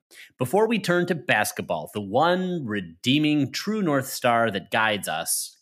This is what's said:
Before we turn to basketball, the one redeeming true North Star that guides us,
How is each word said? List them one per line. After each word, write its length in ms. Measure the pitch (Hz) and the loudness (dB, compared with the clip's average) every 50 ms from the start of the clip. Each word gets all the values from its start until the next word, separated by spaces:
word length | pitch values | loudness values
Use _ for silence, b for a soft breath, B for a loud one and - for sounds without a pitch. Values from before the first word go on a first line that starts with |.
| _ B B B B B B | _ B B B B B B
Before 280 | - 135 123 - 202 220 | -6 -4 0 2 2 2
we 140 | 220 240 202 | 2 2 0
turn 260 | - - 175 175 175 | 0 2 2 2 2
to 80 | 175 185 | 0 -2
basketball, 760 | 156 - - 123 107 104 - - - 92 - 90 80 78 - - | -2 0 2 2 2 2 0 -2 -6 -6 -4 -6 -6 -6 -6 -8
the 60 | 107 | -8
one 640 | 104 95 98 131 156 170 180 185 185 185 180 170 135 | -6 0 2 2 4 4 2 2 0 -2 -4 -4 -4
redeeming 880 | 110 107 101 90 82 82 - - 123 139 151 151 151 151 151 139 131 | -4 -4 -4 -6 -8 -12 -4 0 2 2 2 2 2 2 2 0 -2
true 300 | 139 - - 202 214 220 | -4 -6 -6 -4 -2 -2
North 260 | 196 160 143 135 127 | 0 0 0 0 -2
Star 420 | - - - - 123 117 117 117 113 | -4 -4 0 2 2 4 4 2 0
that 200 | 98 98 - - | 0 -4 -4 -2
guides 380 | - 113 110 110 107 101 85 87 | 0 2 2 2 0 -2 -2 -4
us, 480 | 80 80 85 - - - - - - _ | -4 -4 -4 -4 -4 -4 -6 -8 -12 _